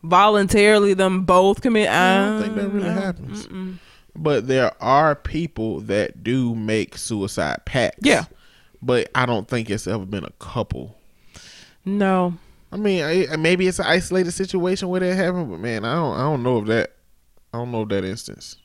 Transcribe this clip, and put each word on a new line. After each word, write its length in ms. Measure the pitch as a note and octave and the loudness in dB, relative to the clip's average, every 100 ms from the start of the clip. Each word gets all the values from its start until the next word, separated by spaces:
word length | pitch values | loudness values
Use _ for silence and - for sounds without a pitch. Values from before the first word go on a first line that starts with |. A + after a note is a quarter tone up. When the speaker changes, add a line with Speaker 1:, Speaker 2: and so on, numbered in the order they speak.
Speaker 1:
voluntarily 880 | E3 F#3+ G3+ G#3 G3 A3 G#3 G#3+ G3+ | 4 4 6 4 4 4 6 6 4
them 280 | F#3+ F#3+ F#3 | 2 2 0
both 400 | F3+ F#3 F#3+ G3 | 4 6 6 2
commit, 260 | C4 A3 G#3+ | 2 2 2
Speaker 2:
I 280 | C3 F#3 A3+ | 4 4 4
don't 200 | B3+ A3 | 2 0
Speaker 1:
I 40 | |
Speaker 2:
think 120 | G#3+ G#3+ | -4 -4
that 120 | G3+ | -4
really 200 | G#3 F#3 | -2 -2
Speaker 1:
no. 40 | F3+ | -2
Speaker 2:
happens. 460 | G3 F3 F#3 G3+ - | -4 -6 -10 -12 -12
Speaker 1:
Mm-mm. 300 | F#3+ F#3 F#3 - - _ | -12 -10 -12 -18 -20 _
Speaker 2:
But 320 | - D#3 C#3 A#2+ | -6 0 0 2
there 240 | C3 A#2+ - | 2 2 0
are 320 | A2+ C3+ D#3 | 2 4 4
people 680 | C#3+ - D3 E3 - A2+ D#2+ | 0 -4 -6 -6 -4 -6 -6
that 400 | G#2+ G2+ G2+ - | -2 -2 -2 -4
do 320 | - C3 A#2+ | -2 0 0
make 440 | A2+ G#2+ A2 G2+ - | -2 -2 -2 -2 -8
suicide 640 | - A2 G2 - D#2 - | -8 -4 -4 -4 -4 -4
pacts. 340 | - C#3 A2+ - | -4 -2 -2 0
Speaker 1:
Yeah. 220 | C#4 C#4+ - - - _ _ _ | 2 2 0 -14 -20 _ _ _
Speaker 2:
But 280 | B2 B2 - | -2 -2 0
I 100 | - B2 | -2 0
don't 220 | A#2 F#2+ | -2 -4
think 220 | B2 A2 | -6 -4
it's 160 | F#2+ - | -6 -4
ever 180 | G#2+ | -6
been 200 | F#2+ G2+ | -6 -8
a 80 | - - | -10 -14
couple. 560 | - - G#2 B1+ C#2+ - _ _ - - - - - _ - | -10 -6 -6 -6 -10 -18 _ _ -20 -20 -20 -20 -20 _ -6
Speaker 1:
No. 480 | G3+ G3 F#3 F3+ E3+ - - _ | 0 2 2 0 -4 -12 -20 _
Speaker 2:
I 60 | F#3 | -4
mean, 260 | G#3 F#3 D3+ F3 D3+ | 0 0 2 0 0
I, 60 | D#3 | 0
maybe 300 | D#3+ F3+ F#3 | 2 2 2
it's 120 | F3+ | 0
an 80 | F3+ | 2
isolated 460 | E3+ F3+ F#3 F3 | 2 2 0 0
situation 560 | F3 F#3+ F#3+ F3 F#3+ F#3 | -2 -4 -2 0 -2 -2
where 120 | F3+ | -2
that 140 | F3+ | 0
happened, 360 | F#3 F3+ F3+ D#3 | 0 0 -2 -4
but 100 | E2+ | -6
man, 240 | A2 A2+ | -6 -4
I 100 | A2+ | -2
don't, 200 | D3+ D#3 E2+ | 0 0 0
I 40 | |
don't 200 | C3+ D3 | 0 0
know 160 | A#2+ B2 | 0 0
if 80 | G#2 | 2
that, 260 | A2+ - _ _ _ _ _ _ | 0 0 _ _ _ _ _ _
I 40 | A#2 | -10
don't 120 | B2 | -6
know 120 | A#2 | -6
if 60 | A2 | -2
that 140 | G2+ | -2
instance. 520 | F#2 A2 - G#1 - - | -4 -8 -12 -16 -18 -20